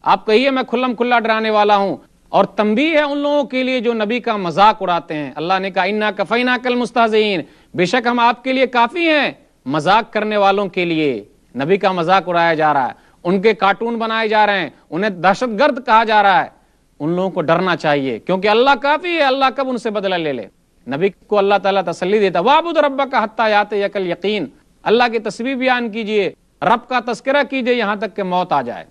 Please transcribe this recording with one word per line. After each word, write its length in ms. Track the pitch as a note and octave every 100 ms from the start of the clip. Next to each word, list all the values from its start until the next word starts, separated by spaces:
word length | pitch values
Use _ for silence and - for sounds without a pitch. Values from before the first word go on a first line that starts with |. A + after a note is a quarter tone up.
| -
आप 200 | F#3 G#3+
कहिए, 260 | G#3+ C#4
"मैं 140 | C4 B3+
खुल्लम 280 | A#3+ B3+
खुल्ला 260 | A3+ A#3+ A#3+
डराने 300 | A3+ A3 A3
वाला 260 | G#3+ G#3 G3+
हूं।" 220 | G3 E3+ - _ _
और 140 | F3 G3 -
तंबीह 400 | G#3 A3 D#4 D4+
है 60 |
उन 140 | D4 C#4+
लोगों 260 | C#4+ D4 C#4+
के 180 | B3+
लिए 180 | B3+ B3+
जो 120 | A#3+
नबी 260 | A3+ G#3 A#3+
का 180 | A#3 G#3+
मजाक 440 | F3+ D3+ G#3 G#3
उड़ाते 320 | F#3+ E3+ -
हैं। 200 | D#3 C#3+
अल्लाह 260 | D3 D#3+ F#3
ने 120 | F#3+
कहा, 140 | F#3 F#3
"इन्ना 260 | G#3+ G#3+
कफैना 460 | G3 F#3+ A3+ B3 B3
कल 180 | B3 B3
मुस्तहज़ीन", 680 | A#3+ B3 A3+ G#3+ G#3+ F#3 - - _ -
बेशक 280 | F3 B3+ A#3
हम 120 | B3
आपके 340 | A#3 B3 C4
लिए 140 | C4 B3+
काफी 380 | B3 A#3 F4 E4+
हैं 400 | D4+ A#3 C3 _ _ -
मजाक 420 | D#3+ D3+ G#3 A3+
करने 280 | G#3+ G#3+ G#3+
वालों 300 | G3 G3 G3+
के 180 | F#3 F3
लिए। 420 | D#3+ D3 A#2 G2+ _ _ A#2+
नबी 200 | C#3+ G3
का 160 | G3
मजाक 340 | F#3 E3+ F#3+ F3+
उड़ाया 260 | E3+ E3+
जा 180 | D#3+ D#3
रहा 160 | C#3+ A#2+
है, 80 | - _ _
उनके 300 | F3 G3 G#3
कार्टून 460 | G#3+ F#3+ G3 A3+ A#3
बनाए 280 | A3+ A3+ A3
जा 180 | G#3+ G#3
रहे 140 | G3+
हैं, 140 | D3+ - _
उन्हें 300 | D#3 G#3+ F3+
दहशतगर्द 580 | E3+ G3 B3+ G#3 D4 C4+
कहा 240 | B3+ A3
जा 180 | A3+ G#3+
रहा 200 | G3+ F3+
है। 220 | B2 _ _ _ _ _
उन 160 | D3 F3
लोगों 140 | F#3+
को 120 | F3
डरना 340 | D3 E3 F#3 E3
चाहिए, 440 | D#3+ D3 C3+ A2
क्योंकि 280 | - F#3+ G3+
अल्लाह 280 | G#3+ C4+ C#4
काफी 340 | C#4 D4+ F4+
है, 100 | E4+
अल्लाह 300 | C#4 C4+ C4
कब 180 | C4+ C4
उनसे 220 | B3 A#3
बदला 280 | G#3 G3 F3+
ले 140 | D#3
ले। 160 | B2+ F#2+ _ _ _ -
नबी 200 | C#3 G3
को 260 | - _ G#3
अल्लाह 220 | G3 G3+
ताला 240 | G3 G3
तसल्ली 380 | F3+ E3 F3+ G#3+
देता, 220 | G3 F3
"वाबुद 360 | G3 D4+ E4+ D#4+
रब्बका 420 | C#4+ C4+ C4+ C4
हत्ता 280 | G#3+ - A3
यातयकल 600 | G#3 G#3 G#3 G3+ G3+ F#3
यकीन", 440 | E3+ G3 G#3+ D3 _ _ _ -
अल्लाह 220 | A3 B3
की 120 | A3+
तस्बीह 360 | G#3+ - A#3+ C4+
बयान 340 | B3+ B3 A#3+
कीजिए, 440 | G#3 G#3 G#3+ F3+ - _ _
रब 240 | E3 A#3 -
का 100 | B3+
तस्करा 440 | A#3 A3 C4+ C#4
कीजिए 300 | C#4 C4+ A#3+
यहां 240 | B3 G3+ G#3
तक 160 | G#3
कि 100 | G3
मौत 300 | F#3 F3+ F3+
आ 80 | D3
जाए। 240 | A#2+ G2 D#2